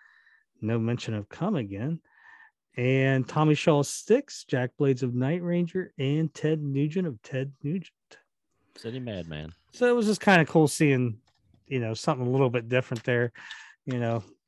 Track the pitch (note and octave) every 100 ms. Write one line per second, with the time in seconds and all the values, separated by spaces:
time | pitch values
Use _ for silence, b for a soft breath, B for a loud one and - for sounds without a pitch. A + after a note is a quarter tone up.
0 | b b b b b _ G#2+ A#2 A2+ A#2+
1 | - G#2+ G2+ - F3+ F3 G2+ G2 C3+ E3
2 | b b b b b _ _ - B2+ C3
3 | C3+ C3 B2 D#3 D#3 D3 - D3 C#3+ -
4 | - A#3+ C#4+ - - C3+ B2+ - C#3+ B2+
5 | C3 B2 C3 F3 F3 F3 E3+ F#3 F3+ -
6 | C3+ D3+ D#3+ - D3+ D#3+ C#3+ C#3 D3+ F3
7 | F3 A2+ - C3 C#3 C#3 C#3+ F#3 - _
8 | _ - _ _ _ _ _ - A#2 B2+
9 | B2 G2 E2 D2+ D#2 - _ - B3 A#3+
10 | G#3+ G3+ - F3+ D3 E3+ D3+ - D3+ C3
11 | B2 G#2+ _ _ _ _ _ C3 A2+ A2+
12 | - C3+ B2 C3 C3 A#2+ A#2 B2 - A#2+
13 | - A#2+ A#2+ B B B B B - B2
14 | A#2 A#2 - _